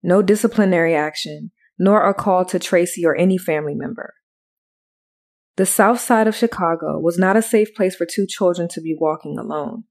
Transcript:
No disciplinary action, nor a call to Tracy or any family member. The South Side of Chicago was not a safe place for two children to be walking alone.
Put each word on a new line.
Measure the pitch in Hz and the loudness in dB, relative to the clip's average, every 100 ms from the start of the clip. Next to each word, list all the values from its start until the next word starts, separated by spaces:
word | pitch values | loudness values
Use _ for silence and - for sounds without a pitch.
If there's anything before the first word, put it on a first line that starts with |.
No | 180 185 | 2 2
disciplinary | 196 208 220 - 202 175 165 | 4 2 2 2 2 4 2
action, | 160 151 - 160 151 156 _ _ _ | 2 0 -6 -12 -12 -16 _ _ _
nor | 185 208 190 | 4 4 2
a | |
call | 196 - 185 | 0 0 2
to | 185 185 | 0 -4
Tracy | - 185 175 - 165 | 0 2 2 0 0
or | 147 | 2
any | 180 185 | 2 2
family | 185 156 151 | 0 -4 -2
member. | - - 233 - - _ _ _ _ _ _ _ _ _ _ _ _ _ - | -6 -8 -10 -14 -18 _ _ _ _ _ _ _ _ _ _ _ _ _ -4
The | |
South | 190 - 202 240 | -2 2 2 2
Side | - 226 220 | 0 2 2
of | 214 | 0
Chicago | 233 - 175 165 156 156 | -2 0 -2 -2 -4 -2
was | 160 170 | -2 2
not | 185 | 2
a | 202 | 2
safe | 220 220 214 | 2 0 0
place | - 190 185 | 0 -2 -2
for | 170 | -6
two | - 196 | -4 -6
children | - 185 175 170 | 0 0 0 -4
to | - | -6
be | 160 156 | -8 -2
walking | 160 160 156 147 | -2 -2 -8 -10
alone. | - 151 156 247 - | -8 -8 -8 -12 -16